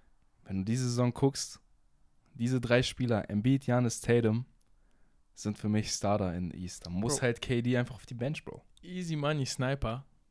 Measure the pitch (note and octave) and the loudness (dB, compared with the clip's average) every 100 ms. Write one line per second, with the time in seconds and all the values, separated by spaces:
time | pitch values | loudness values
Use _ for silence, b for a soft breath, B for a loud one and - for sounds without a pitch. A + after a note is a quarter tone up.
0 | b _ _ _ - F#2+ F#2+ B2 B2+ A#2+ | b _ _ _ -6 -4 0 0 0 2
1 | B2 - C#3 - - - _ _ _ _ | 0 4 2 2 -8 -12 _ _ _ _
2 | _ _ _ - A#2+ C3 A#2 B2 B2 - | _ _ _ -4 0 0 4 4 4 0
3 | B2 A2 - G#2 A#2 C3+ - B2 A#2+ - | 0 2 0 0 4 2 4 2 2 0
4 | - A#2+ A2 A2 C3 _ _ _ _ _ | 2 4 4 2 -2 _ _ _ _ _
5 | - _ _ - G#2+ G#2 G#2+ G#2+ G#2 - | -20 _ _ -8 -6 -4 0 0 0 -2
6 | G2+ G#2 F#2+ E2+ F2+ - F2+ - E2+ F2+ | 0 2 0 -2 -6 -6 -10 -10 -6 -4
7 | A2+ C#3 B2 A#2 - A#2+ A#2+ B2 A#2+ A#2+ | -2 0 0 -2 -2 0 2 0 0 -6
8 | - A#2 A#2+ D#3 - - - - E3 F3+ | -12 -6 -4 -4 -8 -16 -20 -20 -14 -10
9 | F3 D#3 C#3+ D3+ C3 - B2+ C#3 A2+ A#2+ | -4 -2 0 0 -2 -2 -2 0 -2 -4
10 | - _ _ | -10 _ _